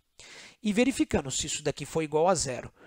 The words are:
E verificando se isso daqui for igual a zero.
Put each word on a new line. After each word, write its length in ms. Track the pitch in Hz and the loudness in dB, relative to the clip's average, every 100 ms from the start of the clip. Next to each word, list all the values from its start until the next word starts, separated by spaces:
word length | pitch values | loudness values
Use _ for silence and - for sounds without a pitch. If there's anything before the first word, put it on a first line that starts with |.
| _ _ - - - _ | _ _ -20 -20 -20 _
E 100 | 208 | 0
verificando 580 | 202 247 - 311 196 139 | 2 2 2 0 0 -2
se 160 | - 151 | -6 -6
isso 160 | - | -4
daqui 240 | 147 - 143 | -4 -6 -4
for 160 | 160 | -4
igual 260 | 151 151 175 | 0 2 4
a 60 | |
zero. 380 | 165 123 120 - _ | 4 0 -6 -10 _